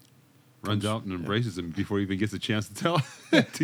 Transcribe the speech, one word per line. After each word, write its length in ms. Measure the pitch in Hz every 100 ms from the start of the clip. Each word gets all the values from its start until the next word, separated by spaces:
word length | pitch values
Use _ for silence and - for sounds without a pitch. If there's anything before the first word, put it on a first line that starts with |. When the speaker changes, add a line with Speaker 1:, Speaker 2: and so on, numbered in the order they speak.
| - - - - - -
Speaker 1:
Runs 220 | 95 107 101
out 180 | 110
and 80 | 95
Speaker 2:
Yeah. 60 | 92
Speaker 1:
embraces 400 | 82 107 120 90
him 140 | 87
before 260 | 80 95 101
he 60 | 98
even 120 | 95
gets 140 | 107
a 60 | 95
chance 280 | - 107 101
to 40 | 101
tell. 260 | 170 165 -
<laughs> 260 | - -
To 100 | 311 - -